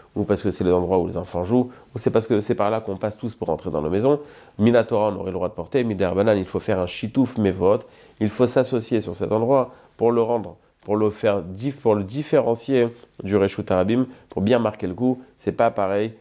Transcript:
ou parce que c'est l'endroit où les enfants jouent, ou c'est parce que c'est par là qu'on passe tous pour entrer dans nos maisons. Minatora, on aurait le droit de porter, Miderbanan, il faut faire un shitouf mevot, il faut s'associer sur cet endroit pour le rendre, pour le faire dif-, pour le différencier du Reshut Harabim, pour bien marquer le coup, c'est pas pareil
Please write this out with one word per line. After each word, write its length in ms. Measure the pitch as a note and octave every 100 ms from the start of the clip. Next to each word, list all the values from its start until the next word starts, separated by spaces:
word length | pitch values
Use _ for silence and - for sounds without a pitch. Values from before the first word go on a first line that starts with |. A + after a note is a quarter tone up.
| - -
ou 100 | G2+
parce 180 | G2+
que 80 | G2+
c'est 140 | F2+ F#2
l'endroit 340 | F2+ F2 F#2
où 80 | F2
les 100 | -
enfants 280 | F2 F2 F2+
jouent, 260 | B2 B2 - - A2+
ou 40 |
c'est 120 | -
parce 160 | A#2+ A2
que 160 | G#2+
c'est 140 | G#2+ G#2
par 120 | G#2
là 140 | A2
qu'on 160 | G#2+ F#2+
passe 180 | G#2+ -
tous 180 | A#2+ -
pour 140 | E2+
entrer 220 | D#2 F#2
dans 100 | D2+
nos 80 | D#2
maisons. 320 | F#2+ B2+ D3 - - - -
Minatora, 500 | A2 A#2+ - A2+ G#2+
on 80 | F#2+
aurait 140 | F#2
le 20 |
droit 160 | F2+ F2
de 60 | -
porter, 280 | E2 C3+
Miderbanan, 540 | A#2 G2 F#2+ F2+ A2 G2+
il 80 | F#2
faut 160 | F#2+
faire 180 | - F#2+
un 80 | F2+
shitouf 520 | - G#2+ C3+ B2 -
mevot, 400 | G2+ F#2 F#2 A#2 - - - -
il 80 | G#2+
faut 180 | - B2
s'associer 540 | C#3 B2 B2 A2 A2+
sur 160 | G2 E2+
cet 160 | G2+
endroit 380 | G#2+ A#2 C#3 A#2+ - _ -
pour 160 | A#2
le 80 | A#2
rendre, 360 | A2+ A#2+ G2 E2 _ _
pour 140 | - G#2+
le 120 | G#2+
faire 320 | G#2 A2 G2+
dif-, 400 | F2 F#2 C3+ C#3
pour 140 | A#2 G#2
le 100 | G2
différencier 840 | B2+ D3 D3+ A#2+ A#2 - C3 A#2 A#2 - -
du 120 | G2 G2+
Reshut 360 | G2 - G2+
Harabim, 360 | F#2 F#2+ A#2+ B2+ - -
pour 140 | -
bien 160 | G2 B2
marquer 300 | A2 G#2+ F#2
le 60 | F2+
coup, 280 | B2+ B2+ - _
c'est 140 | -
pas 180 | E2+ A#2
pareil 420 | A#2 G2 G2+ G#2+ A2